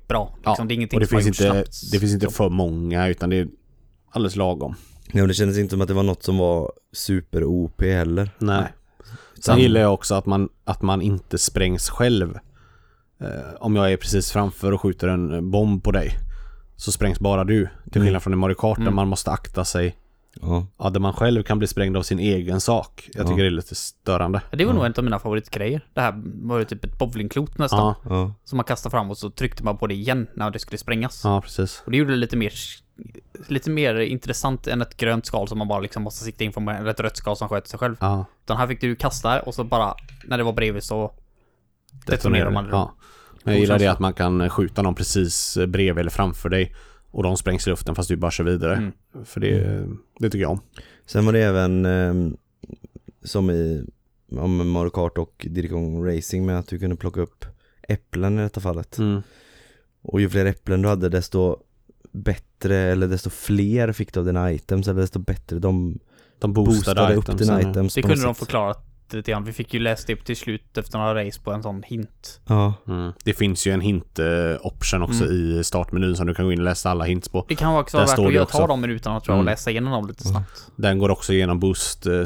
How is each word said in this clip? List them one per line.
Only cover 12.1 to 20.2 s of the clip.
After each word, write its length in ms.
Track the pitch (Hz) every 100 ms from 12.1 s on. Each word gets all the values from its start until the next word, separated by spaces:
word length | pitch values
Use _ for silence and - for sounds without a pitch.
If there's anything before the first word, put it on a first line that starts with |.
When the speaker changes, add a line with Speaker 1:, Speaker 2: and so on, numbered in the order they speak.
| 110 87 98 - - _ _ _ _ _ -
Speaker 2:
Eh, 60 | - - 69 -
om 160 | 113 104
jag 160 | 95
är 60 | 95
precis 340 | - 101 -
framför 400 | 104 101 - 98
och 100 | 98
skjuter 260 | 98 - 90
en, 260 | 92 85
eh, 80 | 85
bomb 420 | 90 101 107 95
på 80 | -
dig, 200 | 95 - - - - - - - -
så 160 | -
sprängs 280 | - 104 87
bara 240 | 98 98
du. 260 | 95 110 90 - -
Till 100 | 107
Speaker 3:
Mm. 40 | 101
Speaker 2:
skillnad 160 | 95
från 100 | 95
i 20 | 92
Mario 200 | 95 92
Kart, 220 | 110 113
där 40 |
Speaker 1:
Mm. 140 | 110 98
Speaker 2:
man 120 | 98
måste 240 | 95 -
akta 340 | 95 - 92 90
sig. 300 | 90 87 - _ _